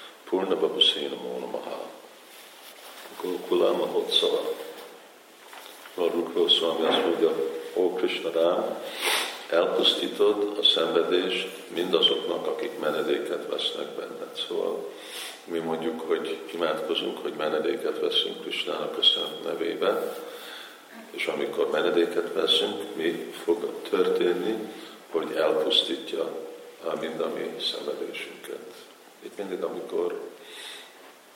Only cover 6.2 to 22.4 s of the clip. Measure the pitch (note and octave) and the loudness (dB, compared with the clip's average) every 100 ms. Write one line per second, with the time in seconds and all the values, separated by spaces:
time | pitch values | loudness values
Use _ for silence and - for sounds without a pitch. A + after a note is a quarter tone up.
6.2 | E2 F2 E2 - E2 D#2+ D#2+ D#2+ E2+ E2 | 0 4 4 4 4 2 4 4 4 6
7.2 | D#2+ D#2+ - - - F2+ F2+ F2+ F2+ - | 4 4 0 -2 -2 2 2 4 0 0
8.2 | E2 D#2+ E2+ - - - - - - - | 0 4 4 4 0 -4 -6 -2 0 0
9.2 | - - - E2 - - - - - - | -2 -8 2 4 4 4 4 4 0 4
10.2 | G#2 G#2 - - - E2+ E2 E2+ E2 F2+ | 6 6 0 4 4 6 4 4 4 4
11.2 | F#2 F2+ - - - D#2+ F2+ E2 D#2+ D#2+ | 4 0 -2 -8 -4 -2 4 6 6 4
12.2 | - E2+ D#2 - - - D2+ D2+ - - | 0 -2 -2 -2 -4 -2 0 2 2 0
13.2 | - E2+ - - - - C#2+ - - - | 0 -4 -4 -2 -2 -4 -6 -6 -8 -8
14.2 | - - - F2+ F2+ - - - - - | -8 -8 -4 -2 0 -2 -6 -10 -12 -10
15.2 | - - - E2 E2 D#2+ E2 D#2+ - D#2+ | -10 -12 -4 -2 0 -2 -2 -2 0 0
16.2 | - - - E2+ E2 D#2 D#2+ E2 - - | 0 -6 -8 -2 0 0 -2 -2 -2 -4
17.2 | - D2+ D2+ D#2 E2 - D#2 - - - | -6 -2 0 0 0 0 -2 -2 0 2
18.2 | - - - - - D#2 D#2 - - - | 0 -4 -6 -4 -4 -4 -4 2 2 2
19.2 | D2+ D#2+ E2 D2+ E2+ - F#2 - - - | -2 -6 -4 -2 -2 2 2 2 0 -6
20.2 | - - - - - - - - - - | -10 -12 -12 -14 -16 -18 -18 -18 -10 -4
21.2 | - - - E2+ - D#2 E2+ E2+ E2 F2 | -2 0 0 0 2 4 4 6 4 2
22.2 | E2+ E2 | -2 0